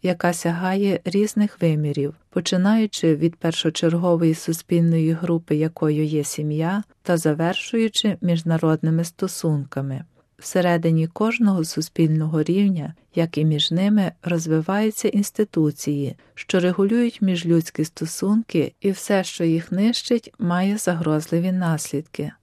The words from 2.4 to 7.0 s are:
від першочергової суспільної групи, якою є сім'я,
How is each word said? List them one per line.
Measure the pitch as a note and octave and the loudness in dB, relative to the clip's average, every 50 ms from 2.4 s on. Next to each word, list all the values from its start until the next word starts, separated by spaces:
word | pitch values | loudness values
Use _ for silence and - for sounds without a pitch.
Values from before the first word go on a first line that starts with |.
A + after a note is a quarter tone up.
| E3+ - - F#3 F3+ G3+ G#3+ A3+ A3 G#3 - - - E3 D#3 | -2 0 0 2 2 4 4 2 2 0 -2 0 2 2 2
від | D3 D#3+ E3+ E3+ | 4 2 -2 -2
першочергової | _ - E3 D#3+ - - E3 D#3+ - - E3 E3 E3+ F3 F3+ E3+ E3 E3+ D#3+ D#3+ | _ -4 -4 -2 0 -2 -2 -2 0 0 0 0 2 2 2 2 4 4 2 2
суспільної | D#3+ - - E3 E3 - _ F3 E3+ E3+ E3 E3 E3 D#3+ D#3 E3 | 0 -2 -6 -6 -6 -4 _ 2 2 4 4 4 2 2 2 0
групи, | D#3+ E3+ E3+ E3+ E3 E3+ - D#3 | 0 0 -2 -2 -2 0 -2 0
якою | D3+ D#3 D#3 D#3+ - - D#3 D3+ D3 D#3 | 0 0 -2 -2 -2 0 0 2 0 0
є | D3+ D3+ D3+ D3 | 0 0 -2 -2
сім'я, | - - - D3+ D3+ D3+ D3+ D#3+ E3+ F#3+ G#3 G#3+ _ _ _ | -2 -6 -6 -4 -4 -2 -2 -2 -2 -2 -4 -6 _ _ _